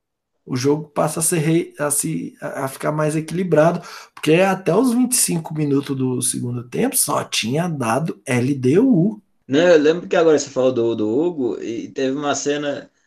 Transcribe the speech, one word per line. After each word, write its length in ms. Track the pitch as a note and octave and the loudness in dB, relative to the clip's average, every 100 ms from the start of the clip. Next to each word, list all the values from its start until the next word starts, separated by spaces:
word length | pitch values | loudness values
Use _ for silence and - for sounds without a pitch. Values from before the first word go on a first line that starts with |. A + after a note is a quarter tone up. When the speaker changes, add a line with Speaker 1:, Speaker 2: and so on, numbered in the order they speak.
| _ _ _ _ - | _ _ _ _ -8
Speaker 1:
o 120 | B2+ | -2
jogo 320 | C#3 D3+ D#3 | 0 0 -2
passa 320 | - D#3+ E3 | -2 -2 -2
a 20 | |
ser 140 | D#3 E3+ | -2 0
re-, 360 | D3+ E3 - - | 2 0 -2 -6
a 100 | D3 | -4
se, 460 | - E3 E3 - - | -4 -4 -6 -8 -10
a, 240 | D3 - C3+ | -12 -6 -8
a 20 | |
ficar 240 | - D3+ | -6 -4
mais 240 | D3+ D3+ D#3 | -2 -2 -2
equilibrado, 680 | D#3 E3+ F#3 D3 D#3+ E3+ - - - | -4 -6 2 4 4 2 -6 -18 -20
porque 200 | - D3 | -4 2
até 420 | E3+ G3 F#3 - F#3 | 4 4 0 0 2
os 180 | C4 | 2
vinte 200 | A#3 B3 | 2 2
e 20 | - | 0
cinco 380 | - E3+ D#3+ | 0 -2 -4
minutos 420 | D#3 D3 C#3 C#3 C3+ | -4 0 0 0 -2
do 260 | C3 B2+ | -2 -2
segundo 460 | B2+ C3 B2 A#2+ A#2+ | -4 -4 -6 -8 -6
tempo 300 | - B3+ C4 | -2 0 0
só 260 | - - | -2 -2
tinha 460 | - - G#2+ D3 F3+ | -2 -4 -2 -2 -2
dado 520 | D3 A#2 B2+ D#3+ - - | -2 -2 0 -2 -6 -4
L 280 | B2 B2+ | -2 0
D 260 | C#3 B2+ E3+ | 0 2 4
U. 420 | C4+ F3+ G3+ - _ _ - | 4 4 2 -2 _ _ -2
Speaker 2:
Não, 120 | C#3 | 2
eu 200 | F3+ D#3+ | 6 6
lembro 260 | D3 E3+ F#3+ | 6 2 0
que 120 | F#3 | 2
agora 200 | E3 C#3+ | 4 4
você 120 | - | 0
falou 240 | C3 B2+ | 0 0
do, 220 | A#2+ A#2 A2 | 2 0 0
do 140 | G#2+ | 0
Hugo, 520 | B2+ F3 D#3+ A#2+ - | 0 -2 -2 -4 -4
e 260 | D#2+ A2+ F2 | -6 -8 -8
teve 260 | C3+ C3+ | -4 -2
uma 220 | C#3+ D3 C3+ | -2 -4 -2
cena, 560 | C#3+ D3 D3 C3 - _ | -2 -4 -4 -8 -12 _